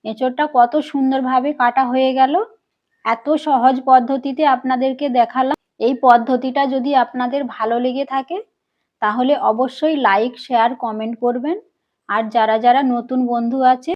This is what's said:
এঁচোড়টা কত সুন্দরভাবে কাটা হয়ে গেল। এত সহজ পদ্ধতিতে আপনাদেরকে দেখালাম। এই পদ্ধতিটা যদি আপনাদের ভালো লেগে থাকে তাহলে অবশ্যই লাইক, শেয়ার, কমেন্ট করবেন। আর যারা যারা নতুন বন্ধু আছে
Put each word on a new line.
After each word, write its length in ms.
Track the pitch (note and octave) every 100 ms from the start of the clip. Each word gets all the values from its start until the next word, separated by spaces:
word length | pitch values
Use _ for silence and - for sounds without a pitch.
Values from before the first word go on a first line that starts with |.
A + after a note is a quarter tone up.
এঁচোড়টা 400 | G#3+ A3 B3+ B3+ D4+
কত 200 | C#4 A#3+ D4+
সুন্দরভাবে 680 | - C#4 C4 C4 B3+ C4 C#4
কাটা 320 | C#4+ A#3+ B3
হয়ে 260 | B3+ B3+ C4
গেল। 220 | C4 C4 E4 A4+ _ _ _ _ _
এত 220 | A3 A#3+ D4 D4+
সহজ 360 | D4+ C4+ B3+ C4+ C4
পদ্ধতিতে 560 | C4 A#3+ C4+ C#4 C4+ D4+
আপনাদেরকে 600 | B3+ B3+ B3+ C4 C4 C#4+
দেখালাম। 500 | B3 A#3 B3+ C4 D4 _ _
এই 140 | A3+ B3+
পদ্ধতিটা 600 | B3+ A#3+ A#3 B3+ C4 C4 C#4
যদি 240 | C4+ C4
আপনাদের 460 | C#4 A#3 B3+ B3 C#4
ভালো 320 | C4 - A3 A#3+
লেগে 260 | B3 B3+
থাকে 320 | C#4 C4+ C4 F#4 A#4 _ _ _ _ _
তাহলে 300 | G#3 A3+ B3+ C#4+
অবশ্যই 540 | G#3 A3 B3+ - D#4 D4+
লাইক, 360 | A3+ G3 A#3+ B3
শেয়ার, 320 | - A#3+ A#3 B3+
কমেন্ট 380 | A#3 G#3+ A3 A3+
করবেন। 380 | A#3+ B3 C#4+ G4 _ _ _ _ -
আর 140 | G#3 A3
যারা 260 | A#3 A3 A3
যারা 220 | A#3+ B3+
নতুন 360 | C4+ A#3+ A#3+ B3+ A#3+
বন্ধু 320 | A#3+ A#3 C4+
আছে 280 | B3+ B3+ C4